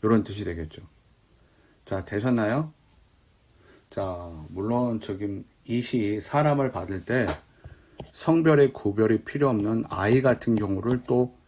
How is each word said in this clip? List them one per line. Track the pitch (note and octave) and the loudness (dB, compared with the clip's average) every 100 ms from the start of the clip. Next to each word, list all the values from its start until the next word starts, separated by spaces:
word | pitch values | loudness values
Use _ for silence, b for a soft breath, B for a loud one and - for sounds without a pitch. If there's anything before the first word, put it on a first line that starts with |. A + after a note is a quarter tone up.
요런 | G#2+ A2 | 4 2
뜻이 | G2+ G2+ F#2 | 2 -6 -8
되겠죠. | E2 D#2+ - - _ _ _ _ _ b b b b | -8 -10 -14 -20 _ _ _ _ _ b b b b
자, | - F#2+ F2 | -10 -8 -6
되셨나요? | G2+ B2 B2 G#2+ B2+ D#3 - _ _ _ _ _ _ _ b b b _ | -4 0 0 0 0 -4 -8 _ _ _ _ _ _ _ b b b _
자, | - G2 F2+ E2+ E2 D#2 | -8 -6 -6 -10 -14 -12
물론 | E2+ G#2 A#2+ B2 A2+ | -6 -2 0 0 -2
지금 | - F#2+ G2+ G2 G#2 _ - | -6 -6 -6 -8 -12 _ -4
it이 | A#2 A#2+ B2+ G#2 G#2 | -4 0 -2 0 -2
사람을 | G2+ C#3+ D3+ C#3+ C3 | -2 0 2 2 0
받을 | G2 F2+ F#2+ | -2 -6 -8
때 | - B2 G#2 D#2 _ B B B B B - | -2 -2 0 -4 _ B B B B B -18
성별의 | - - E3 D#3+ D3 C#3 | -8 2 4 6 6 6
구별이 | - G#2+ G2+ A2 A2 | 2 -4 2 2 2
필요 | - C#3+ C#3+ | 0 0 2
없는 | A2+ G2+ A2+ - | 2 0 -2 -2
아이 | F#2 G2 B2+ | -2 2 4
같은 | C3 A#2 - A2 | 4 2 2 0
경우를 | G#2 G2 G#2 B2 B2 | 0 -2 0 -2 2
또 | B2 B2+ - | 2 2 -4